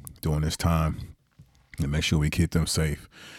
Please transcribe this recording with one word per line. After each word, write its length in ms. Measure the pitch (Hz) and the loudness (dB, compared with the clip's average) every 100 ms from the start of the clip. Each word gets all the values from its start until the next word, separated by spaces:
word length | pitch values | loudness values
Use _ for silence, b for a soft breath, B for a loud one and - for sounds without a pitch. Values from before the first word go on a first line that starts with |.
| - - | -20 -6
during 180 | 78 76 | -2 0
this 160 | 78 - | 0 0
time 580 | 87 82 78 - - - _ - - _ _ - | 2 2 2 -2 -8 -16 _ -20 -20 _ _ -6
and 140 | 71 | -2
make 100 | 76 | 0
sure 160 | - 80 | 2 2
we 120 | 76 | 2
keep 220 | - 82 | 2 2
them 140 | 85 78 | 2 0
safe, 400 | - 78 71 - B B | 0 0 -2 -10 B B